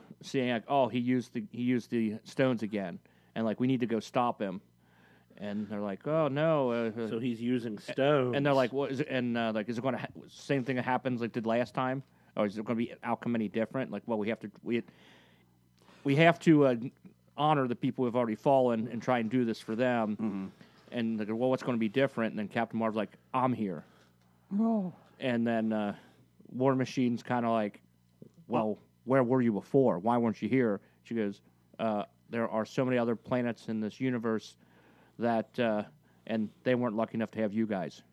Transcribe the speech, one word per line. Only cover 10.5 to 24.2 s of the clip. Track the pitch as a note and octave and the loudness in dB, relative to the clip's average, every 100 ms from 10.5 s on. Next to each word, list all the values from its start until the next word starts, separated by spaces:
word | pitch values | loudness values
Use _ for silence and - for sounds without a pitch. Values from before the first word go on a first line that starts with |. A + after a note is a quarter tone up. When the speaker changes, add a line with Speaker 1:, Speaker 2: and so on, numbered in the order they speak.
| C#3 | -2
Speaker 1:
thing | B2 B2+ | 0 -2
that | A#2+ | 0
happens | B2+ C3 B2 | 0 0 -2
like | A#2 | -4
did | B2 A2+ | -2 0
last | A2+ B2 - | 0 0 -2
time? | B2+ C3+ - _ _ - | -2 -2 -8 _ _ -2
Or | G#2+ | -2
is | G2+ | -2
it | G#2+ | -4
gonna | A#2 | -2
be | A#2 - | -4 -6
outcome | A#2 A#2 - A#2 | -4 -4 -2 -2
any | G#2+ | -2
different?" | A2 A2+ C3+ A#2+ | -2 -2 -2 -6
Like, | G2+ - | -6 -4
"Well, | A2 | -2
we | G#2 | -2
have | A2+ | -4
to, | A2 - | -8 -12
we, | - A#2 A2+ - - - - _ _ _ _ _ - - | -4 -2 -4 -12 -20 -20 -20 _ _ _ _ _ -20 -6
we | C#3+ C#3+ | 0 6
have | E3 E3 | 6 6
to, | - D#3 C#3 | 6 8 8
uh, | B2 B2 - - _ _ - | 4 -2 -10 -20 _ _ -2
honor | D3+ D3+ B2+ | 2 2 2
the | A#2+ | 0
people | C3+ A2+ | -2 0
who | B2+ | 0
have | A#2 | 2
already | A#2+ G#2+ | 0 0
fallen | - C3+ B2+ A#2 A#2 | 4 4 4 2 -2
and | A#2 | -4
try | G#2+ B2+ | -2 0
and | A2+ | 0
do | B2+ A#2 | 0 0
this | A2 | -2
for | - A2 | -4 0
them." | B2+ A#2+ A2 G#2+ | 2 2 0 -2
Speaker 3:
Mm-hmm. | A2 G2 F#2+ - - - - | -4 -4 -8 -12 -20 -20 -12
Speaker 1:
And | A#2+ A2+ A2+ | -4 -4 -2
they | G#2 | -4
go, | A2+ | -2
"Well, | B2+ | 0
what's | C3 | 0
gonna | - A#2+ | 0 0
be | A2 | 0
different?" | C3 C3+ - A2 | 2 0 2 -4
And | F#2+ | -4
then | G#2 | -4
Captain | - A#2 A#2 | -2 -2 -2
Marvel's | A2+ G#2+ | -2 -2
like, | G2+ - _ | -4 -8 _
"I'm | C3 C3 | -2 0
here." | A2+ G#2 D#2+ - - - _ | 0 -2 -6 -10 -20 -20 _